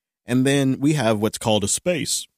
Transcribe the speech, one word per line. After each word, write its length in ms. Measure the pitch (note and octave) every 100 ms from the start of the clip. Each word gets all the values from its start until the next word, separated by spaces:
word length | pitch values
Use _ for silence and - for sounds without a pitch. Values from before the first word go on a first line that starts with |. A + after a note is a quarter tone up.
| _ _ -
And 200 | B2 C3
then 340 | C#3 C3+ C3
we 140 | C#3
have 260 | D3+ A2+ G#2+
what's 180 | G#2+ -
called 260 | A#2+ G#2+
a 40 | G2
space. 600 | - F3+ E3+ A#2 - -